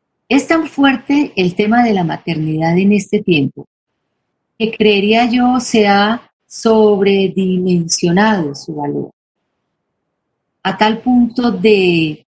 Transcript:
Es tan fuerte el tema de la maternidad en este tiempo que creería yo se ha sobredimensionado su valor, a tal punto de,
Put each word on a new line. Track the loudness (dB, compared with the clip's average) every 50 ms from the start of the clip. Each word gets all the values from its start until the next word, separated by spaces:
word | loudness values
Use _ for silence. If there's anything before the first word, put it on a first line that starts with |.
| _ _ _ _ _ -2
Es | -2 0 0 0
tan | -2 -2 -2
fuerte | -4 -2 0 0 0 0 -2 -4 -2 -2 0 -2 -2 -2
el | -2 -2 -2 -2
tema | -2 0 0 2 2 2
de | 0
la | 0 -2
maternidad | -2 -4 -6 -8 -8 -6 -6 -4 -4 -4 -4 -2 -2 0 0
en | 2 2 2
este | 2 0 -2 -4 -4 -4
tiempo | 0 0 0 0 0 -2 -6 -10 -18 _ _ _ _ _ _ _ _ _ _ _ _ _ _ _ _ _ _
que | -6 -6 -4
creería | -2 0 2 2 2 2 0 0 2 0 0
yo | 0 0 0 0 0 0 -2
se | -2 0 0 2 2 2
ha | 2 2 2 0 -2 -4 -8 _ _ _ _
sobredimensionado | _ -12 -4 0 2 4 4 4 4 2 2 2 2 2 2 0 -2 -2 -2 -2 0 -2 -2 0 0 0 0 -2 -4 -4 -2 -2 0 2 2 2 2 2 0 -2 -6 -8
su | -10 -12 -12 -10
valor, | -8 -6 -6 -6 -6 -8 -10 -14 _ _ _ _ _ _ _ _ _ _ _ _ _ _ _ _ _ _ _ _ _ _ _ _ _ _ _ _ _
a | -8 -6 -2
tal | 0 0 0 0 -2
punto | -2 0 2 2 2 2 0 -2 -2 -2
de, | 0 2 2 4 4 4 2 2 0 0 -2 -4 -6 -10 _ _ _